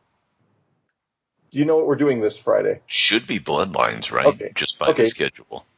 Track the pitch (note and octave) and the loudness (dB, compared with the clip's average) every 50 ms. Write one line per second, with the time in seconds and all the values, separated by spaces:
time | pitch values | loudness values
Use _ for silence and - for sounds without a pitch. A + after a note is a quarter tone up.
0 | _ _ _ _ _ _ _ _ _ _ _ _ _ _ _ _ _ _ _ _ | _ _ _ _ _ _ _ _ _ _ _ _ _ _ _ _ _ _ _ _
1 | _ _ _ _ _ _ _ _ _ _ - C3+ D3 D#3 D#3+ D#3+ - D3 C#3+ B2+ | _ _ _ _ _ _ _ _ _ _ -2 -2 0 2 2 2 2 2 2 2
2 | D3 C#3+ B2+ A#2 G#2+ G#2+ - - - A#2 G#2+ G#2 G2+ G#2 G2+ - _ - - - | 2 2 2 2 0 -2 -4 -2 0 0 2 2 2 0 -4 -4 _ -6 -2 0
3 | - - G#2+ A#2 B2 - A#2+ F#2 C#2 D2+ D2 D2 F#2 G2 D2+ - B1 A1+ A1+ A1 | 2 2 2 0 0 -2 -6 -6 -4 -2 -2 -2 -2 -2 0 -2 0 -2 -2 -6
4 | A1 - A#1 B1 C2 D3 - - G2+ F#2+ - - D#2 - - - - - D#3+ - | -8 -4 -2 2 2 2 2 2 -8 -8 -6 -6 -6 -6 -4 -2 0 0 2 2
5 | A2+ A2+ A2 - D2+ B1+ - - - - A#1 B1+ - _ _ | 2 0 0 -2 -4 -6 -6 -10 -20 -18 -18 -18 -18 _ _